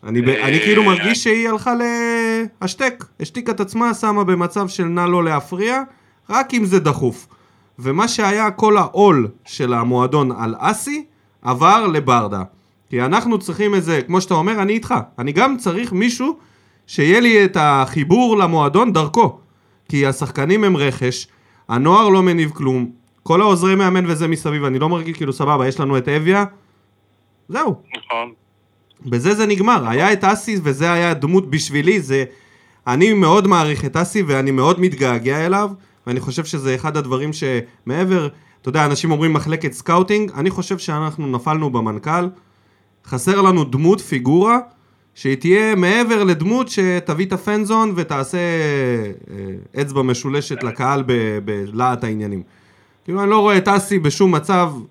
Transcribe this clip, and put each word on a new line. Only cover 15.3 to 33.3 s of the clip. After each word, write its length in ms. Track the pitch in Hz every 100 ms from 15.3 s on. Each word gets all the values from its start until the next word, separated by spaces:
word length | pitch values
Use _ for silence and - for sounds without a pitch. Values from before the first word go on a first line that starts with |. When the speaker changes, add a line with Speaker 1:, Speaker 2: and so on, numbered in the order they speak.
Speaker 1:
גם 260 | 151 262 262
צריך 360 | 196 170 240
מישהו 440 | 180 233 240 262 311 _ _ _ _ _
שיהיה 320 | - 151 208
לי 260 | 240 220 196
את 120 | 190
החיבור 760 | 151 139 127 160 147 202 247 214
למועדון 560 | 180 165 143 165 240
דרכו. 460 | 165 151 233 196 - _ _ _ _ _
כי 160 | 147 139
השחקנים 580 | 131 131 - 143 208
הם 140 | 202 175
רכש, 500 | 143 120 127 123 - _ _ _ _
הנוער 420 | 117 143 196 220
לא 120 | 190
מניב 280 | 185 170 156
כלום, 400 | 151 139 131 120 - _ _
כל 180 | - 165
העוזרי 340 | 208 180 185 190
מאמן 300 | 190 185 180
וזה 220 | 156 165
מסביב, 360 | 160 160 151
אני 160 | 143 131
לא 100 | 156
מרגיש, 280 | 175 165 160
כאילו, 160 | 143
סבבה, 340 | 131 143 143 131
יש 120 | 131
לנו 180 | 139 135
את 100 | 123
אביה, 380 | 147 156 196 196 - _ _ _ _ _ _ _ _ _
זהו. 260 | 208 302 147 _ -
Speaker 2:
נכון. 340 | - 117 120 117 _ _ _ _ _ _ 135
Speaker 1:
בזה 280 | 120 147 208
זה 100 | 214
נגמר. 420 | 202 208 226 117
היה 260 | 120 185
את 100 | 202
אסי, 340 | 196 208 - 208
וזה 300 | 151 135 165
היה 200 | 170 175
דמות 360 | 160 143 185 147
בשבילי, 500 | 151 151 143 156 202
זה... 220 | 139 135 131 - _ _ _ _ -
אני 260 | 127 196
מאוד 340 | 208 170